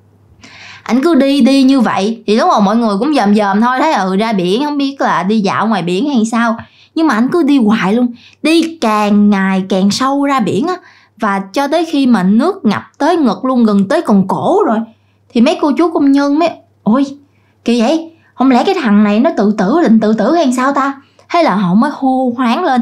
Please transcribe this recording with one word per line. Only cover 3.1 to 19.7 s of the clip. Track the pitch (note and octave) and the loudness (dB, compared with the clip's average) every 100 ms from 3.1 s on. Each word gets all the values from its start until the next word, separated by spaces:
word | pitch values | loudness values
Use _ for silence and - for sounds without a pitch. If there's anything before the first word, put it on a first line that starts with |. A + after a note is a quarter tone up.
| C#4 | 0
dòm | G3+ G#3 | 2 2
dòm | G3+ G3+ | 2 0
thôi, | A#3+ B3+ | 0 0
thấy, | D#4 | 0
ừ, | B3 F#3 F#3+ | 0 0 -2
ra | A3+ | -2
biển, | G3 F3 A3 D4 | -2 -2 -2 -2
không | D4 | -4
biết | C#4 C#4 | -4 -2
là | A#3+ E3 | -2 -2
đi | F#3 A3 | 0 0
dạo | F#3 C3+ G#3+ | 0 -2 -2
ngoài | G3+ | -2
biển | E3+ F#3 D4 | -4 -4 -2
hay | B3+ A3+ | -2 -2
sao. | A#3 A#3 A3+ - _ _ D#4 | -2 -2 -4 -10 _ _ -2
Nhưng | D#4 | 0
mà | |
anh | G#3+ B3+ | 0 0
cứ | F4 | 0
đi | C#4 C#4 | 2 2
hoài | G#3 G3 F3 | 2 0 0
luôn. | A#3 B3 - - _ | 0 -2 -6 -20 _
Đi | D4+ E4 D#4+ - | 0 0 -2 -4
càng | A3+ G#3+ G#3 G#3 G#3 | -2 0 2 2 2
ngày | G3 F#3+ F#3+ F#3+ | 2 0 -2 -2
càng | F#3+ G3+ | 0 0
sâu | G3+ C4 C#4 C#4 | 0 -2 -2 0
ra | C4+ | -2
biển | F#3+ F3+ E4 | -2 -2 -4
á. | F4+ - - _ - | -6 -12 -20 _ -6
Và | G#3 G3 F#3+ | -4 -4 -4
cho | C#4 C#4 | -4 -2
tới | D#4+ E4 | -2 -2
khi | C#4+ C4 | 0 2
mà | G#3 | 2
nước | F#3 A3 E4 G4+ G#3+ | 2 2 0 -2 -2
ngập | C3+ - - | -4 -6 -4
tới | D4 F4 | 0 0
ngực | B3 F#3+ B3+ | 0 -2 -2
luôn, | A#3+ | 0
gần | G#3+ G3+ F#3+ | 2 2 0
tới | D#4+ | -2
còn | E4 G3 F#3 | 2 0 0
cổ | E3 F#3+ F#4+ C#4+ | -2 0 0 0
rồi, | A3 A3+ _ _ _ _ | -2 -6 _ _ _ _
thì | A#3 | 0
mấy | C4+ F4 | 0 0
cô | D4+ C4+ | -2 0
chú | E4+ | 0
công | E4 C#4 | 0 2
nhân | C#4 C#4+ D4 | 2 2 0
mới, | E4+ - _ _ | -2 -4 _ _
"Ôi, | - B3+ C#4 - _ _ _ _ - | 0 0 0 -6 _ _ _ _ -2
kỳ | A#3+ | 0
vậy, | A3+ E4 - - _ | 0 -2 -4 -18 _
không | - C4 | -2 2
lẽ | A#3+ | 2
cái | G4 F#4 | 2 0
thằng | A#3+ G3+ | 2 2
này | G#3 G#3+ | 2 2
nó | D#4+ D#4+ | 0 0
tự | G#3 G#3 | 0 0
tử, | F#3 | 0